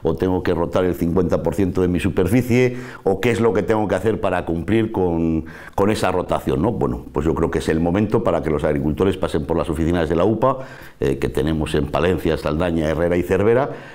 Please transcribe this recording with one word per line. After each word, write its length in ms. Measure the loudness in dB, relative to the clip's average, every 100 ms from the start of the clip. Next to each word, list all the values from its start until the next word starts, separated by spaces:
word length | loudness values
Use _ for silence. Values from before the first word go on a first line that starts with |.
o 140 | -2 0
tengo 260 | 0 0
que 140 | 0 -2
rotar 300 | 0 0 0
el 100 | 0
cincuenta 480 | 0 0 0 0
por 100 | -2
ciento 280 | 0 0 0
de 60 | 0
mi 120 | 0
superficie, 800 | 0 0 2 2 2 2 2 0 -12 -4
o 180 | -2 0
qué 80 | 2
es 100 | 2
lo 140 | 2
que 80 | 2
tengo 260 | 0 0 2
que 80 | 0
hacer 260 | 0 0
para 240 | 0 -2 -2
cumplir 460 | -4 0 0 2
con, 540 | 0 0 2 2 0 -2 -12 -8
con 160 | 0 2
esa 220 | 2 0
rotación", 500 | 0 0 -2 0 0
¿no? 120 | 0
Bueno, 320 | 0 -2 -2 -6
pues 140 | -2 0
yo 80 |
creo 160 | 0 0
que 80 | -2
es 120 | 0
el 100 | 0
momento 440 | 2 0 2 0
para 200 | 0 0
que 80 | 0
los 120 | 0
agricultores 540 | 0 0 0 2 0 2
pasen 280 | -2 -2 -2
por 120 | -2
las 100 | -2
oficinas 420 | 0 0 0 2
de 60 | 2
la 100 | 2
upa, 340 | 2 2 0 -6 -16 -16 -4
eh, 180 | -2 0
que 100 | -2
tenemos 460 | -2 0 0 0
en 140 | 0 0
Palencia, 500 | 0 2 2 0 -2
Saldaña, 500 | -2 -2 0 0 0
Herrera 300 | 0 0 0
y 60 |
Cervera, 480 | 0 2 2 2 0 -6 -16